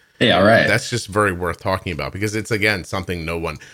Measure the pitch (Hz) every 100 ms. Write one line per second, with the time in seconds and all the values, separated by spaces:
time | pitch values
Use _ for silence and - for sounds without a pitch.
0 | _ - 120 87 101 110 73 110 - 117
1 | - 98 104 87 87 82 104 95 95 76
2 | 69 95 104 107 98 110 107 101 - 98
3 | 92 87 80 85 82 73 -